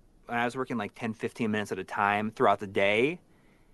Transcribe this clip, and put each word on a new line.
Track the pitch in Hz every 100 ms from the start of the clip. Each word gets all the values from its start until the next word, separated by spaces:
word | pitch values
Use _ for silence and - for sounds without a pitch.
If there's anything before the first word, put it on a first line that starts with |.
| _ _ -
when | 120
I |
was | 120 131
working, | 127 123
like, | 101
ten, | - 117
fifteen | 110 113 - 113
minutes | 107 104
at | 95
a |
time | 92 - 101 104 107
throughout | - 117 101
the | 101
day, | 101 98 107 139 180 _ _ _ _ _